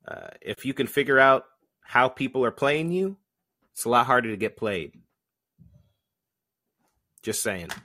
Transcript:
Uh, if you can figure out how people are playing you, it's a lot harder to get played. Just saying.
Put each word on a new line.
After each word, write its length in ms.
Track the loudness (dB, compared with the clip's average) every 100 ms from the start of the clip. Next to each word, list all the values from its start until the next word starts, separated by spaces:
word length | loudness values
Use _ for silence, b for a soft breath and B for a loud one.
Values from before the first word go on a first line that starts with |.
| -16
Uh, 220 | -16 -16 -18
if 240 | -12 -10 -8
you 80 |
can 140 | -4 -4
figure 320 | -2 2 6
out 260 | 6 6 0 _ _ _
how 280 | _ 2 2
people 340 | 0 -4 0
are 60 | 0
playing 420 | 0 0 0 -2
you, 260 | -2 -4 -6 _ _ _ _ _
it's 140 | -10 0
a 40 |
lot 160 | 2 4
harder 240 | 2 0
to 80 | -4
get 180 | -6 -4
played. 380 | -6 -6 -8 -16 _ _ _ _ _ _ -20 _ _ _ _ _ _ _ _ _ _ _ _ _ _ _
Just 180 | -8 -4
saying. 280 | -4 -6 -8 -14